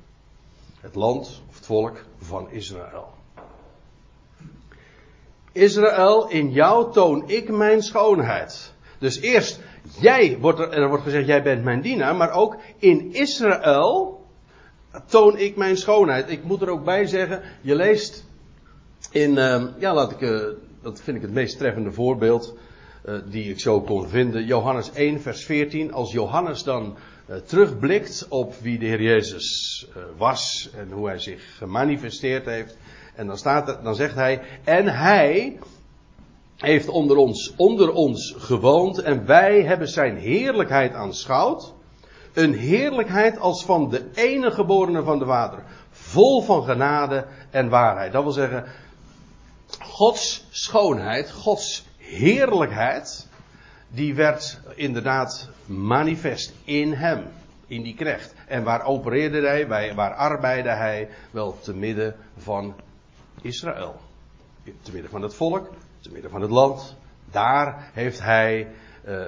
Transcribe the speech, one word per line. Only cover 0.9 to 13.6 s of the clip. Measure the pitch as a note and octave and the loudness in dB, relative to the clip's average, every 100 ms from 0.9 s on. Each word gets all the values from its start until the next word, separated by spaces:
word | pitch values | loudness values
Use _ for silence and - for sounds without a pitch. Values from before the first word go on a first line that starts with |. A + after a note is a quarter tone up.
land | G2 A2 C3+ - - - | -4 -2 -2 -6 -18 -20
of | - | -20
het | - | -2
volk | G#2+ A2+ - - - | -2 -2 -8 -20 -20
van | E2+ F#2+ F#2+ | -12 -12 -10
Israël. | A2 G2+ F#2 F2 F2 - - - - - - - _ - _ _ _ _ _ D#3 - - - _ _ _ _ _ _ _ | -14 -14 -14 -16 -16 -18 -20 -20 -20 -20 -20 -20 _ -20 _ _ _ _ _ -20 -20 -20 -20 _ _ _ _ _ _ _
Israël, | F3+ G3 G#3 G#3+ F#3+ F#3+ A3 A3 | 4 6 6 4 6 6 6 2
in | D#3+ C#3+ | 0 0
jou | B2+ D#3 A#3 A#3 | 4 6 6 4
toon | A3 F3 C#3+ D3 | 4 4 4 -2
ik | A3 A3+ | -4 -2
mijn | G#3+ G#3 A3 | 0 4 4
schoonheid. | G#3 A3+ G#3+ F#3 A#2 F#2+ - - - - - - | 2 2 4 4 2 -4 -6 -14 -20 -20 -20 -6
Dus | C3+ - | -4 -2
eerst, | A3+ A#3+ - - - - - - | 2 2 2 -10 -18 -20 -20 4
jij, | G#3 C4 G#3+ D3 | 6 8 4 4
wordt | D3 D#3 | 0 0
er, | E3 | -2
er | D#3 C#3 | 0 0
wordt | D3 | 0
gezegd, | C#3+ D3 C3+ | 0 -2 2
jij | C#3+ | 2
bent | C3+ B2 | 2 0
mijn | B2 A#2+ | 0 -2
dienaar, | A#3 B3 C#3 F3+ | -2 -2 0 0
maar | E3+ | 0
ook | F3 A3 - - - | 2 0 -2 -18 2
in | G3 F3 - | 4 6 2
Israël | B3+ C#4 - A3 F3+ | -2 -2 0 2 2